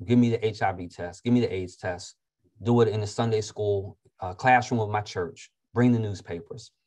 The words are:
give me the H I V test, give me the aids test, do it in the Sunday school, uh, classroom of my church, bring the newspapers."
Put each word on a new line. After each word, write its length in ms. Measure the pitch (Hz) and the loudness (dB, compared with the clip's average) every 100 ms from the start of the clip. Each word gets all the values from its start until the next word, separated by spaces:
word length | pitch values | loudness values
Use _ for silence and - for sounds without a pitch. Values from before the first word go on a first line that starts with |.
give 140 | 98 120 | 2 4
me 120 | 117 | 4
the 160 | 113 110 | 2 -2
H 160 | 104 | -2
I 100 | 98 | -4
V 160 | 90 87 | -4 -10
test, 360 | - 87 - | -12 -12 -6
give 80 | 120 | 0
me 80 | 120 | 2
the 120 | 101 | 0
aids 240 | 95 90 - | -4 -8 -8
test, 380 | 95 87 - - _ _ _ - | -8 -8 -12 -20 _ _ _ -8
do 180 | 104 120 | 2 4
it 60 | 107 | 4
in 120 | 107 | 2
the 60 | 104 | -4
Sunday 340 | - 117 110 | -2 0 0
school, 580 | 107 - 104 101 98 - _ - | -2 -4 -2 -2 -4 -14 _ -12
uh, 120 | 92 | -12
classroom 480 | 95 135 123 - 120 | 0 4 4 4 -2
of 100 | 104 | -2
my 120 | 107 | -4
church, 480 | 104 95 85 - - _ _ | -4 -6 -6 -8 -20 _ _
bring 200 | 117 123 | 2 4
the 60 | 117 | 4
newspapers." 760 | 107 92 - 85 - 117 - _ | 0 -6 -10 -12 -12 -16 -18 _